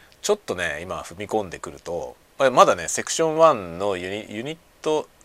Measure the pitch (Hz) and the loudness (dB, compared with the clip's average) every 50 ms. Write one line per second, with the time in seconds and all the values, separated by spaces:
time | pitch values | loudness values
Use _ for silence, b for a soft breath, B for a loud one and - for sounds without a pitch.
0 | B B B _ - - 208 208 - - 101 92 87 82 71 76 87 92 85 78 | B B B _ -2 0 0 0 -2 -4 -4 -2 -2 -2 -4 -6 -6 -8 -8 -8
1 | 73 - 85 87 104 92 101 107 101 87 73 - - 85 73 69 - 82 85 82 | -8 -10 -12 -12 -6 -2 -2 -2 -2 -2 -8 -12 -12 -14 -14 -14 -10 -8 -6 -6
2 | 69 62 - - _ _ _ - 139 131 123 156 196 151 104 87 82 - - - | -6 -8 -12 -16 _ _ _ 0 2 4 6 6 6 6 6 2 -2 -4 -4 -4
3 | - - - - 165 160 156 160 165 160 143 110 95 85 82 87 98 104 98 87 | -4 -2 0 0 0 2 4 6 6 6 6 4 0 -6 -6 -4 -2 -2 -2 -2
4 | 90 92 98 107 104 - 104 107 120 147 160 170 _ _ _ _ - 156 156 151 | -4 -6 -6 -8 -8 -8 -10 -8 -8 -8 -10 -12 _ _ _ _ -2 -2 0 0
5 | - - _ _ _ | -2 -4 _ _ _